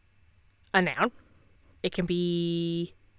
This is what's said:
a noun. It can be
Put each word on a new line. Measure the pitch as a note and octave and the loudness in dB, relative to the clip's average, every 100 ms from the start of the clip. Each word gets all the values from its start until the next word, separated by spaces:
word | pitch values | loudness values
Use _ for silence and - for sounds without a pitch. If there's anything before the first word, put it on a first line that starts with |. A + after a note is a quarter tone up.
| _ _ - - - _ - | _ _ -20 -20 -20 _ -2
a | F#3+ | 2
noun. | F3 C3 A3+ - - - - - - - | 2 2 0 -2 -20 -20 -20 -20 -20 -6
It | F3+ | -4
can | - F3 | -2 0
be | F3 F3 E3+ E3+ E3+ E3+ E3+ F3 - - | 0 0 0 0 0 -2 -2 -4 -10 -20